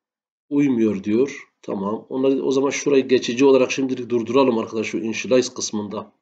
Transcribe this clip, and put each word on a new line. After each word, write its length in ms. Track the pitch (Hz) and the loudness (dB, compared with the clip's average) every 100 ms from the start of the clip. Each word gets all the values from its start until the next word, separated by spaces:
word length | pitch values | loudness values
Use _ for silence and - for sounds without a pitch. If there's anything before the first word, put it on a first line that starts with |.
| _ _ _ _ - | _ _ _ _ -4
uymuyor 540 | 143 143 117 110 95 | 0 2 2 2 0
diyor. 480 | 104 110 139 - - _ | -2 0 0 -2 -18 _
Tamam. 440 | - 110 98 110 - | -10 -6 -4 -6 -6
Onları 340 | 131 135 135 | -2 0 0
o 80 | - | 0
zaman 200 | 135 139 | 0 0
şurayı 380 | - 143 135 131 | -2 2 2 4
geçici 360 | 127 - 120 | 0 0 2
olarak 280 | 139 135 123 | 6 6 4
şimdilik 360 | - 131 123 117 | 0 -4 -4 -4
durduralım 500 | 120 110 131 131 113 | -4 0 2 2 0
arkadaşlar. 260 | 107 113 | -4 -6
Şu 140 | 104 98 | -4 -4
initialize 560 | 110 104 101 127 127 | -6 -6 0 2 2
kısmında. 580 | 113 - 107 104 104 - _ | -6 -8 -6 -6 -10 -12 _